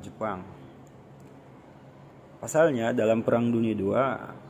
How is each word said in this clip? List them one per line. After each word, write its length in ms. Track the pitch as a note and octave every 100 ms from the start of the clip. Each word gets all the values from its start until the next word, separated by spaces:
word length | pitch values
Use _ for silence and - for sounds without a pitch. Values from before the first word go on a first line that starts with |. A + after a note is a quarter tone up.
| -
Jepang. 560 | - A2 F#2 F#2 - - - - - - - - - - - - - - - - - - -
Pasalnya, 480 | A2+ D#3 E3 B2+ A#2
dalam 320 | A#2+ A2 A2+
Perang 240 | A2+ A#2 A#2+
Dunia 240 | A#2 A2+
dua, 480 | G#2 G2 G#2+ C3+ A2 - -